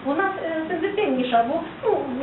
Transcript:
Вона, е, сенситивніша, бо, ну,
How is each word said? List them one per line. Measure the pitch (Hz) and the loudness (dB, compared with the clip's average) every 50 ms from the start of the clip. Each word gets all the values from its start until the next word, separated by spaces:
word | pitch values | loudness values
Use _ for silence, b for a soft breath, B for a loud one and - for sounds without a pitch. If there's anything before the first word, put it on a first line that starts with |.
| B | B
Вона, | 262 294 330 392 381 381 - - | -2 0 2 0 0 0 -2 -4
е, | 330 320 320 320 311 | -4 -4 -4 -4 -4
сенситивніша, | 359 320 320 403 403 415 427 285 262 254 247 247 240 233 233 247 | -2 -2 -2 -2 0 0 2 2 2 0 2 4 4 4 4 4
бо, | 302 330 320 - - - - | 0 -2 -4 -6 -8 -2 0
ну, | 453 381 311 277 262 247 254 | 2 2 2 0 -2 -4 -2